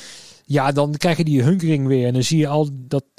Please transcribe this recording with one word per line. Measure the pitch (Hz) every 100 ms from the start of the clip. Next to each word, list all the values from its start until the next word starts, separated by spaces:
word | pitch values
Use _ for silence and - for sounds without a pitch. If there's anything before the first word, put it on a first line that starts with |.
| - - - - -
ja, | 143 135
dan | 143 147 147
krijg | 180 165
je | 160
die | 143
hunkering | 123 190 165 151 135
weer. | 131 123
En |
dan | 127
zie | 127 160
je | 151
al | 151 151
dat | 139 127 139 -